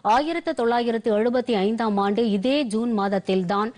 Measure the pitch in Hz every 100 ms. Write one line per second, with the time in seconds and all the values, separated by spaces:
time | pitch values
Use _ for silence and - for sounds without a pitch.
0 | 202 240 302 339 330 311 233 240 240 226
1 | 226 208 233 247 247 214 196 226 226 202
2 | 196 208 233 202 254 285 262 214 240 220
3 | 196 196 - 190 180 202 220